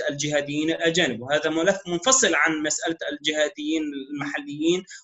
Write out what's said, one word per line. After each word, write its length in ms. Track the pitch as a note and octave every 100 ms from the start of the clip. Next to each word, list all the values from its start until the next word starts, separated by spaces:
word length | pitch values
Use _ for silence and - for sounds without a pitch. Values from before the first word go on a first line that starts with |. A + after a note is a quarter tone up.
| D3+
الجهاديين 600 | C#3+ D3 D3 C#3+ D3 D#3
الأجانب، 520 | D#3+ E3+ E3+ D3 A2+
وهذا 280 | B2+ D3 D#3
ملف 280 | D#3+ F#3 G3 F3
منفصل 480 | F3 B3+ B3+ G3+ D3+
عن 160 | D#3+ D#3 D3+
مسألة 320 | - E3+ E3 D3
الجهاديين 720 | D3 D3 D3+ D3 D3 D3+ D#3+ D3+ C#3 C3+
المحليين 680 | D3 D3 D3 C#3+ D3 D#3+ F3+ F#3+ -